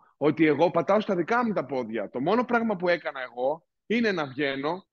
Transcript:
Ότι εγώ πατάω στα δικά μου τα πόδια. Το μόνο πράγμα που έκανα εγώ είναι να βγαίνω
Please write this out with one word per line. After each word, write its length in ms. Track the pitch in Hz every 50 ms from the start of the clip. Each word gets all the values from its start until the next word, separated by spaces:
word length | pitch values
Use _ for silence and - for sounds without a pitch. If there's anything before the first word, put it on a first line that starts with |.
| _ _ _
Ότι 300 | - 139 156 143 - 160
εγώ 240 | 156 143 131 170 175
πατάω 300 | - 170 160 - 196 185
στα 140 | - - 196
δικά 300 | 175 165 - 226 240 247
μου 80 | 226 190
τα 120 | 170 147
πόδια. 460 | 123 143 127 123 107 110 113 98 -
Το 100 | - 123
μόνο 240 | 135 165 208 240 247
πράγμα 320 | 240 240 233 226 226 208
που 120 | 170 180 175
έκανα 320 | 170 160 - 160 139 135 127
εγώ 440 | 123 117 123 127 135 151 165 _ _ _ _ _
είναι 260 | - 208 240 233 214 196
να 140 | 170 151
βγαίνω 600 | 135 127 131 151 139 135 135 135 151 175 190 - _